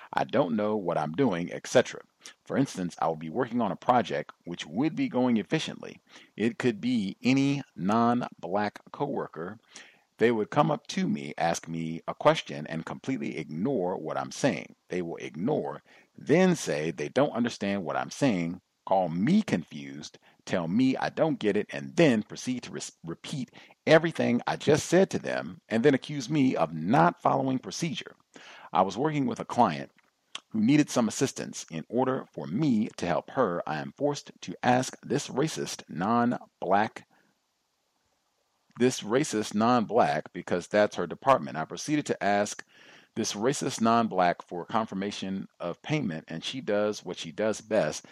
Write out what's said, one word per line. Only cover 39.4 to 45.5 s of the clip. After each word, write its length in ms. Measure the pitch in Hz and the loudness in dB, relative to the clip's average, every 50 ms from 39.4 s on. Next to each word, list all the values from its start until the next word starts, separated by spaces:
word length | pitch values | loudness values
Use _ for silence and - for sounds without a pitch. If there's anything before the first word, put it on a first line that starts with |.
| 101 - - | -2 0 0
non-black, 800 | 104 110 120 127 123 107 - 101 120 104 76 73 78 - - - | 2 4 4 4 4 2 2 4 4 4 4 2 0 -4 -6 -10
because 340 | 90 87 - 92 90 85 | -10 -6 -2 -2 -2 -2
that's 300 | - - 104 104 104 - | 2 4 4 4 4 2
her 100 | - 90 | -2 -6
department. 500 | 80 82 - - 135 131 123 73 69 127 | -6 -6 -2 4 4 4 4 2 -2 -6
I 80 | 156 160 | -6 -6
proceeded 420 | - - - - - 151 147 - | -6 -8 -10 -6 -2 -2 -2 0
to 160 | - 117 - 90 | -2 -2 -2 0
ask 420 | 101 101 101 104 104 - - - _ _ - - - - - - _ - | 2 2 2 2 0 -4 -10 -14 _ _ -20 -20 -20 -20 -20 -20 _ -6
this 160 | 117 110 - - | -4 -4 -4 -2
racist 480 | 104 107 131 147 - - 139 - - | -2 0 0 0 0 -2 -4 -2 0
non-black 600 | 113 113 117 117 113 98 92 92 90 87 85 - - | 2 4 4 4 2 2 2 2 2 2 2 0 -4
for 220 | - 95 87 82 | -10 -10 -10 -6
confirmation 840 | - 107 110 110 - 101 95 98 104 101 - 98 95 95 98 - - | -4 -2 -2 -2 -2 -4 -4 -4 -4 -6 -6 -6 -6 -6 -8 -8 -10